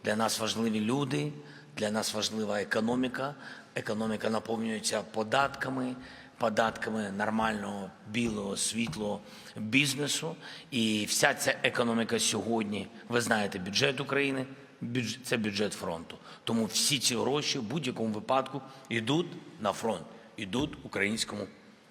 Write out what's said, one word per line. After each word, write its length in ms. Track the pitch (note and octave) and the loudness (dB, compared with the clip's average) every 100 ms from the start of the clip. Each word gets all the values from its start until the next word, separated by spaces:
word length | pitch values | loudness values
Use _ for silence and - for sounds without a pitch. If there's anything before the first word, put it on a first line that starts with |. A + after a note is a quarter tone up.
для 120 | G#2+ G#2+ | 2 2
нас 240 | A2 - | 2 2
важливі 400 | A2+ G2+ A2+ G#2+ | 0 2 2 2
люди, 520 | G#2+ C3+ C#3 D3 D3 D3 - - - - | 2 2 2 0 -2 -6 -14 -18 -16 -2
для 140 | G#2 | 0
нас 220 | G#2+ G#2 | 2 0
важлива 480 | G#2+ G2 A2 G#2 G2+ | 0 -2 -2 0 0
економіка. 720 | G2 A2+ A2+ B2 B2+ B2+ C3+ D3 - - - - | 2 2 2 2 0 0 -4 -6 -14 -16 -8 -8
Економіка 540 | A#2+ G#2+ A2 G#2 A2 | -4 -2 0 0 0
наповнюється 720 | A2 - A2+ A2+ G#2+ G#2+ A2 | 0 0 -2 -2 -2 0 -2
податками, 960 | G2 - G#2+ C3+ C#3 - C3+ C3 B2+ B2+ - - - - | -2 -4 2 2 2 0 -4 -2 -2 -6 -12 -16 -20 0
податками 760 | A#2+ G#2+ A2+ G#2+ - A2 G#2 G2 | 2 4 2 2 -2 -2 -2 0
нормального, 720 | G#2+ A2 A2 G#2+ G2+ G2+ F#2+ - A2 | 0 2 2 0 -4 -6 -8 -10 -6
білого, 500 | A2+ A#2 G#2 G2+ G2 | -2 0 0 -2 -2
світлого 640 | - A2 A2+ G#2+ G#2 G2+ - - - - | 0 0 -2 -2 -2 -2 -8 -18 -14 -8
бізнесу. 800 | G#2+ B2+ C#3+ C3 C#3+ - D#3+ E3+ - - - | 2 4 4 2 0 -2 -2 -8 -12 -14 -4
І 340 | B2+ A2 G#2+ G#2 | 2 2 2 2
вся 280 | - D3 | 6 6
ця 220 | C3 - - | 6 2 2
економіка 560 | C3 B2 A#2+ A2+ A2+ A2+ | 2 4 2 2 2 2
сьогодні, 680 | - A2 G2 A#2 G#2 G#2 F#2+ - - | 2 2 2 0 0 -2 -6 -12 0
ви 120 | A#2+ | 2
знаєте, 380 | A#2 A2 G2+ G2 | 4 2 2 -2
бюджет 400 | F2+ G2+ C#3 C3+ | -2 2 2 2
України, 460 | C3 C3+ C#3 C3+ B2+ - - - | 0 2 2 0 -4 -8 -18 -10
Бюдж-, 360 | A#2 A#2+ A2+ - | -4 -2 -2 -4
це 140 | - B2+ | 0 0
бюджет 360 | A2 G2+ G#2 | 2 0 -2
фронту. 440 | - F#2 E2 - - - - | -2 -4 -6 -8 -14 -16 -10
Тому 220 | - A2+ A2 | 0 0 2
всі 340 | - - C#3+ | 2 4 4
ці 160 | - A#2 | 2 2
гроші 440 | A2 D3 C#3+ C#3+ | 2 2 0 -2
в 40 | |
будь-якому 460 | G#2 D#3 B2+ A2+ A2+ | -2 -2 -2 0 -2
випадку 520 | G#2+ G2+ C3 C3 C#3+ - - - | -2 2 2 2 -6 -10 -18 -4
йдуть 380 | A#2 A2 D3+ F3 - - - | -2 2 2 2 -6 -14 -2
на 120 | G#2 | 0
фронт, 320 | F#2+ A2+ F#2+ D2+ - - - | 0 0 -2 -4 -16 -16 -10
йдуть 400 | G#2 A#2 D3 - | -2 0 -2 -4
українському 640 | A#2 G2+ G2 A2 - G#2 G2 - - - - | -6 0 2 2 -2 -4 -6 -8 -20 -20 -20